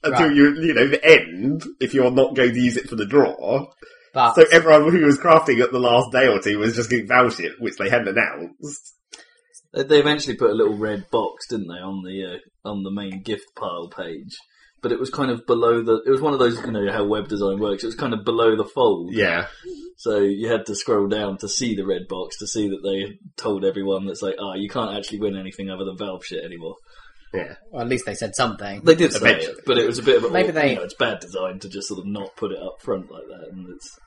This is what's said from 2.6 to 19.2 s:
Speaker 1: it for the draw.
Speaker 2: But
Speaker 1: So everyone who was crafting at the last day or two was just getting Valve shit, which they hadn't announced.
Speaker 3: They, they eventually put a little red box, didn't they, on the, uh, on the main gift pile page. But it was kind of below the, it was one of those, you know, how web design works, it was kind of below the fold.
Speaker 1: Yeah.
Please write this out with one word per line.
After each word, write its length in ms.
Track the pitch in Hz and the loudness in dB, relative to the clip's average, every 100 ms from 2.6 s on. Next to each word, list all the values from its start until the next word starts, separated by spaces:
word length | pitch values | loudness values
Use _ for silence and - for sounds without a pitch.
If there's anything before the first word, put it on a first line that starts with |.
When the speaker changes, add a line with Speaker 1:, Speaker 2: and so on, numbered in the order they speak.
| 123 117 | 0 0
Speaker 1:
it 140 | - | -6
for 60 | 113 | -8
the 100 | 101 | 2
draw. 640 | 143 123 - 78 131 143 _ - _ _ | 4 4 0 -2 -2 -4 _ -20 _ _
Speaker 2:
But 200 | 131 120 | 2 4
Speaker 1:
So 100 | 170 160 | 8 8
everyone 400 | 165 160 151 151 | 8 8 8 8
who 140 | 175 147 | 4 6
was 140 | 139 | 4
crafting 420 | 175 160 - 117 | 6 6 6 2
at 100 | 120 | 2
the 80 | 127 | 2
last 320 | 123 120 113 | 4 4 4
day 160 | 127 131 | 4 4
or 120 | 101 | 4
two 180 | 104 104 | 0 0
was 180 | 107 113 | 0 0
just 140 | 107 | -2
getting 180 | 120 101 | -2 2
Valve 260 | 123 123 - | 2 2 0
shit, 180 | 85 - | -8 -6
which 180 | 113 - | -8 -4
they 120 | 98 | -2
hadn't 180 | 120 107 101 | 0 0 -2
announced. 800 | 87 73 87 - 147 135 - _ _ - _ _ _ - _ | -2 -6 -14 -14 -16 -16 -20 _ _ -20 _ _ _ -20 _
Speaker 3:
They, 100 | - | -6
they 160 | 139 151 | 4 4
eventually 360 | 147 147 139 117 | 4 0 -4 0
put 140 | 120 | 0
a 60 | 107 | 4
little 200 | 104 104 | 2 2
red 320 | 107 104 92 | -4 -4 -2
box, 360 | 117 101 - - | -2 -2 -6 -8
didn't 200 | 117 87 | -8 -8
they, 80 | 87 | -12
on 240 | 92 98 | -10 -10
the, 220 | 92 95 92 90 _ _ 101 | -10 -10 -10 -12 _ _ -10
uh, 40 | |
on 140 | 101 | -8
the 80 | 95 | -6
main 300 | 101 98 95 | -8 -8 -10
gift 240 | 95 104 - - | -10 -10 -10 -12
pile 320 | 101 87 85 - | -10 -10 -12 -12
page. 400 | 85 80 - - _ _ _ _ | -12 -12 -16 -20 _ _ _ _
But 100 | 120 | -4
it 60 | 117 | -4
was 100 | 131 | -4
kind 200 | - 131 | -4 -4
of 160 | 117 - | -4 -2
below 380 | 117 117 117 | 0 2 2
the, 180 | 113 110 127 | 2 0 2
it 40 | |
was 120 | 135 | 0
one 120 | 151 | 0
of 60 | 139 | 2
those, 200 | 120 117 120 | 2 0 -6
you 60 | |
know, 200 | 110 101 | -4 -4
how 140 | 107 101 | -2 -2
web 220 | 107 101 | -2 -4
design 320 | 104 98 98 | -2 -2 -2
works, 240 | 104 98 | -2 -4
it 40 | 113 | -6
was 80 | 113 | -6
kind 180 | 139 | -6
of 100 | 110 101 | -4 -2
below 300 | 117 117 110 | 2 2 2
the 80 | 107 | -2
fold. 480 | - 120 90 85 | 2 2 2 -2
Speaker 1:
Yeah. 340 | 113 | 0